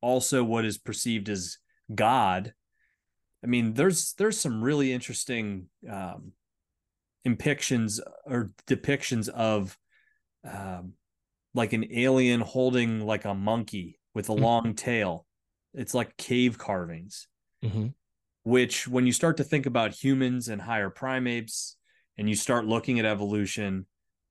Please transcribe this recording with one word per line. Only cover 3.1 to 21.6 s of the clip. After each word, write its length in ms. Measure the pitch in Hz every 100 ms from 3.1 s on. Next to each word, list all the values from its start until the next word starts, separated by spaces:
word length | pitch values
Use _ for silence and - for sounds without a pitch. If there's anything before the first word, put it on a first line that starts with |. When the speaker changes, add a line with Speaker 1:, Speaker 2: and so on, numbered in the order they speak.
| _ _ _
Speaker 1:
I 20 | 120
mean, 280 | 123 113
there's, 400 | 110 185 165 -
there's 260 | - 214 -
some 240 | 147 110
really 280 | 123 147 131
interesting, 720 | 123 - 117 - 117 107 95 92 _ 120
um, 440 | 98 92 - 104 - _ _ _ _ _ _ _ _
impictions 760 | 127 110 151 143 - 123 110 113 - -
or 280 | - 120 104 - -
depictions 600 | 127 - 139 - 117 110
of, 480 | 120 110 107 98 - _ _ _ _ _ _ -
um, 440 | 95 98 90 92 - _ _ _ _ _
like, 200 | 123 110
an 120 | 113 113
alien 500 | 117 131 131 123 120
holding, 640 | 107 131 127 123 117 110
like, 200 | 107 107
a 100 | 101
monkey 640 | 98 104 117 104 101 85 - _
with 140 | 110 -
a 40 |
Speaker 2:
Mm-hmm. 100 | 107
Speaker 1:
long 320 | 117 117 117
tail. 520 | 107 127 117 95 82 - _ _ _ _
It's 200 | - 110
like 220 | 123 113 -
cave 400 | - 123 123 113
carvings, 720 | - 95 85 82 92 - - _ _ _
Speaker 2:
Mm-hmm. 260 | 113 107 110 - _ _ _ _
Speaker 1:
which, 420 | 113 127 123 - 127
when 180 | 127
you 80 | 127
start 260 | - 165 156
to 60 |
think 220 | 139 147 131
about 260 | 120 107
humans 560 | - 135 135 127 127 117
and 140 | 101
higher 280 | 107 110 98
primates, 880 | - 131 131 123 117 - -